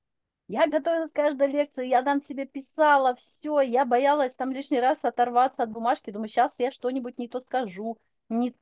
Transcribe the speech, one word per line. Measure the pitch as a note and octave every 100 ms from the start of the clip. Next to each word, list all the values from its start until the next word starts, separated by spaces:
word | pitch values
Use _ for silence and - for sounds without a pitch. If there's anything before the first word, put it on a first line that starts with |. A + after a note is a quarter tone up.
| _ _ _ _ -
я | G#3+ D#4+
готовилась | D4+ E4 E4 D#4+
к | -
каждой | D4 C4+ C#4
лекции, | C#4+ C#4+ - B3+
я | B3+
там | C4+ C#4+
себе | C#4+ C4 C4+
писала | C#4 C4+ - D4+ C#4+ C4 B3
все, | - _ D4+ D4
я | C4+ A#3+ C4
боялась | A#3+ C#4 D4 C4 -
там | C4
лишний | C4 - C4
раз | B3+ D4+
оторваться | B3 A#3+ A#3+ A#3+ B3+ -
от | A#3
бумажки, | A3+ A#3 D4 -
думаю, | G#3 A3
«Щас | - B3 -
я | B3
что-нибудь | - B3 C4 A#3+ A#3+
не | A#3
то | B3+
скажу, | - C4 A3 F3+ A3+ A3+ _ _ -
не, | A3+ B3 -